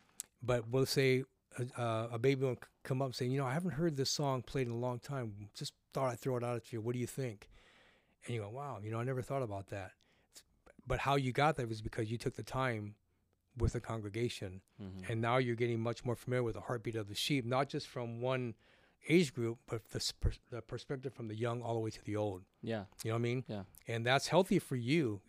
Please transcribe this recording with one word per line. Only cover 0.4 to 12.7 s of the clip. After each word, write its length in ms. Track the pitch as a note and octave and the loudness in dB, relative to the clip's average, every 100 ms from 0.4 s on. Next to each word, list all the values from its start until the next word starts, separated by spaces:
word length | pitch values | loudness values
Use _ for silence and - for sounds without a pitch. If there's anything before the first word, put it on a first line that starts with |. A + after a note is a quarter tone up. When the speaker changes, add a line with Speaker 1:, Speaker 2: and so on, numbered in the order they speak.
Speaker 1:
but 260 | A#2+ B2 A2+ | 0 0 2
we'll 180 | C3 C3+ | 2 4
say 380 | C#3+ C3+ B2+ C3+ _ _ - | 4 6 4 2 _ _ -6
a, 240 | B2 B2+ | -6 -2
a, 260 | A#2+ A2+ A#2 | 0 0 0
a 60 | A#2 | 2
baby 260 | B2+ C3+ | 4 4
will 100 | C3 | 2
c-, 60 | A#2+ - _ | -2 -8 _
come 180 | - C3 | -2 0
up 40 | C3+ | 0
and 80 | |
say, 120 | - B2 | -2 0
"You 120 | C3+ | 0
know, 80 | C3+ | 0
I 60 | |
haven't 200 | C#3+ F3+ | 0 0
heard 240 | C3 E3+ C#3 | 2 0 2
this 140 | C3 | 0
song 320 | - C#3+ C3 | 0 0 0
played 260 | - C#3 B2 | -2 -2 0
in 40 | |
a 60 | A#2 | 0
long 220 | B2 B2 | -2 -4
time. 500 | - C#3+ A2+ G#2 G#2 | -4 -6 -4 -8 -12
Just 200 | - D3 - _ | -10 -10 -10 _
thought 180 | - C3 | 0 0
I'd 80 | B2 | 0
throw 160 | C#3 B2 | 0 0
it 80 | |
out 120 | A#2+ A#2+ | 0 -2
at 160 | - | -4
you. 80 | A#2 | -4
What 140 | A2 | -2
do 40 | B2 | -2
you 80 | A#2+ | -2
think?" 440 | - C3 G#2 - - - - - _ _ _ - | -2 -4 -6 -14 -20 -20 -20 -20 _ _ _ -6
And 80 | |
you 60 | A#2+ | -4
go, 60 | G2+ | -4
"Wow, 300 | B2 C#3+ A2 | -8 -8 -8
you 80 | G#2+ | -4
know, 80 | A2+ | -2
I 40 | |
never 180 | B2 B2+ | -2 -2
thought 200 | G#2+ C#3 | -2 -2
about 260 | A#2+ G2 F#2+ | -2 -4 -6
that." 220 | G2+ F#2 - _ _ _ - - _ - - - | -8 -8 -14 _ _ _ -20 -20 _ -20 -20 -4
But 120 | B2+ | -2
how 160 | C3+ C#3+ | 2 2
you 160 | C3 | 2
got 240 | A#2+ D3 D3+ | 4 4 4
that 120 | A#2+ | -2
was 120 | A2 | -4
because 280 | A2 - A2 | -4 -2 -2
you 80 | A#2 | -2
took 160 | C3 - | -4 -4
the 60 | |
time 520 | A2 C3 C3 | -6 -2 0